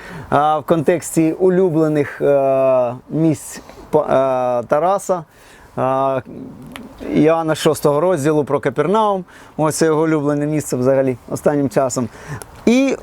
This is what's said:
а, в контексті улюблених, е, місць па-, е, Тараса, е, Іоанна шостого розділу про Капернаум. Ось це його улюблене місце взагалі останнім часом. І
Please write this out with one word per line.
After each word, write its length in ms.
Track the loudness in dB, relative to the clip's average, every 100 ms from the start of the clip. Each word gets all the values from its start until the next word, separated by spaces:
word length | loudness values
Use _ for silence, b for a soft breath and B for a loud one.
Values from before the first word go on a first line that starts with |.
| B -16 -2
а, 300 | 0 2 0
в 40 |
контексті 720 | 0 0 2 0 0 0 0
улюблених, 880 | 2 2 2 2 2 2 0 -2 -2
е, 720 | 0 2 2 2 2 2 0 -4 -6
місць 520 | 0 0 0 -6 -16 -18 -20 -2
па-, 720 | 0 2 2 2 0 0 -2
е, 60 | -2
Тараса, 560 | 0 0 0 -2 -6 -6 B B B B -4
е, 440 | -2 0 0 -2 -6 -14 -18 -18 -18 -18 -18 -16 -4
Іоанна 420 | 2 4 4 0 0
шостого 440 | 0 2 2 2
розділу 440 | 2 2 0 0
про 160 | 0 -2
Капернаум. 680 | -2 -2 0 2 0 -2 -6 B B -4
Ось 180 | -2 2
це 100 | 2
його 160 | 2
улюблене 440 | 2 0 0 -2 -2
місце 320 | -4 -4 0
взагалі 400 | 2 2 2 -2 -8
останнім 400 | -4 0 0 0
часом. 400 | 0 -2 -2 -6 B B -16 -16 -4 2
І 320 | 2 2 -2